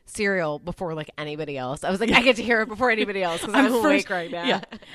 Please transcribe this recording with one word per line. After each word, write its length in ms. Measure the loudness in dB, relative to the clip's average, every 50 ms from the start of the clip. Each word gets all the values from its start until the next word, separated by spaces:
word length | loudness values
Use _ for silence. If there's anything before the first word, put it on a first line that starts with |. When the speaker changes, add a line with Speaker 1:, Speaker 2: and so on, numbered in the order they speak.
| _
Speaker 1:
Serial 520 | -12 -4 -2 0 2 2 2 2 0 -2 -4
before, 360 | -6 -8 -8 -6 -6 -6 -4
like, 160 | -6 -8 -8 -8
anybody 400 | -8 -8 -6 -6 -6 -6 -6 -4
else. 260 | -6 -4 -4 -4 -4
I 80 | -2 -2
was 80 | 0 0
like, 120 | 2 4
"I 80 | 4 6
get 160 | 6 4 2
to 60 | 2
hear 180 | 2 0 0 0
it 80 | 0 -2
before 220 | -4 -2 0 0
anybody 320 | 2 0 0 -2 -2 -2
else 180 | -2 -2 -2 -4
'cause 140 | -4 0 2
I'm 120 | 4 4
Speaker 2:
I'm 60 | 4
Speaker 1:
awake 300 | 4 4 4 4 4 4 2
Speaker 2:
first, 40 | 0
Speaker 1:
right 200 | -4 -4 -4 -6
now." 140 | -6 -4 0
Speaker 2:
yeah. 160 | 0 0 0 -2 -8 -16 -18 -18 -18